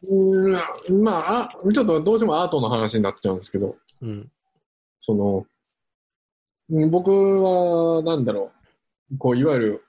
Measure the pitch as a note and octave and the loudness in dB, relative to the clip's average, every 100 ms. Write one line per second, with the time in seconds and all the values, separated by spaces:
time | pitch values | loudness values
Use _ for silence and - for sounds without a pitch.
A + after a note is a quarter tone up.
0 | F#3 G3 F#3+ F#3+ F#3+ F#3 E3 - - F#3+ | 0 2 4 2 2 0 -4 -10 0 2
1 | G#3+ F3+ D#3+ A3+ A3 - F#3 G#3+ A3 D#3+ | 2 0 -2 -2 -4 -4 0 2 2 2
2 | D#3+ A3 A3 D#3 F3+ D#3+ A2+ A#2+ A2 A2 | 2 2 2 0 0 -2 -2 -2 -2 0
3 | G2+ - G#2 F#2 F#2+ G3 G3+ - _ _ | -2 -2 -6 -6 -6 -6 -6 -8 _ _
4 | A#2 G#2 G#2+ _ _ _ _ _ _ _ | -12 -12 -16 _ _ _ _ _ _ _
5 | - G#2 G2+ G2 F#2+ _ _ _ _ _ | -4 -2 0 -2 -6 _ _ _ _ _
6 | _ _ _ _ _ _ _ D#3+ D#3 E3+ | _ _ _ _ _ _ _ 0 2 2
7 | F3+ G3 G3 G3 F#3+ F3+ F3+ E3+ E3 E3 | 2 2 4 2 2 2 2 0 0 0
8 | D#3+ E3 A#2+ G#2 G2 _ _ _ _ _ | -2 -2 -2 -4 -6 _ _ _ _ _
9 | _ C3+ C3 B2 D3 C3+ A2 G#2+ | _ -4 -2 2 2 2 0 -4